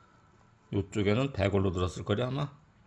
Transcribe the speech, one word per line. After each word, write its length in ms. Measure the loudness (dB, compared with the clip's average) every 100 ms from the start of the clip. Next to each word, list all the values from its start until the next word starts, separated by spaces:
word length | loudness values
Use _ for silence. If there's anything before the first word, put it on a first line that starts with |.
| -20 -20 _ -20 _ _ _
요쪽에는 600 | -4 -2 0 2 2 0
백올로 400 | 0 2 2 2
들었을 320 | 0 -2 -2
거리 180 | -2 -2
아마. 260 | -2 -4 -6 -10 -20 -18